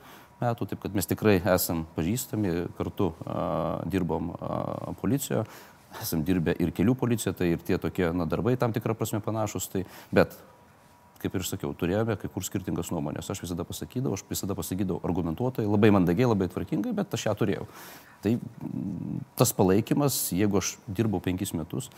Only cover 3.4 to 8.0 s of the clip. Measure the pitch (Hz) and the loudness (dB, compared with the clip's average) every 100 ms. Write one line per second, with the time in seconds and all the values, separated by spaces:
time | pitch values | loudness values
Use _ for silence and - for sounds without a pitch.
3.4 | 85 82 82 85 82 92 85 82 82 - | -2 -2 -2 -4 -2 -2 0 -2 -4 -6
4.4 | - - - - - 87 95 143 - 123 | -4 -4 -4 -6 -8 -4 -2 0 0 -2
5.4 | 110 - - - - - - 82 78 92 | -2 -8 -20 -20 -18 -10 -4 -2 2 2
6.4 | 80 - 82 - 101 131 120 113 98 90 | 2 2 0 4 4 4 2 0 -2 0
7.4 | 90 82 - 90 82 - | 2 2 0 0 0 0